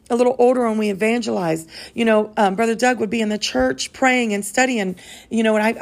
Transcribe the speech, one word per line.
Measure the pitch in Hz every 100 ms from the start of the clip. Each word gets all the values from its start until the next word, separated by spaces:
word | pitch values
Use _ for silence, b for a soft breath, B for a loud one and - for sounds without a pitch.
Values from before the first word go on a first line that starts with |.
| _
a |
little | 240 247 -
older | 247 254 233
and | 220
we | 214
evangelized, | 190 214 240 233 214 170 160 - B B
you | -
know, | 226 214 214 214
um, | 202
Brother | 190 226 226
Doug | 247 233
would | 214
be | 233
in | 214
the | 208
church | - 254 254 262 -
praying | - 262 254 233
and | 202
studying, | 208 - 262 240 190 180 B B B
you | 220
know, | 220 214
and |
I, | 214 233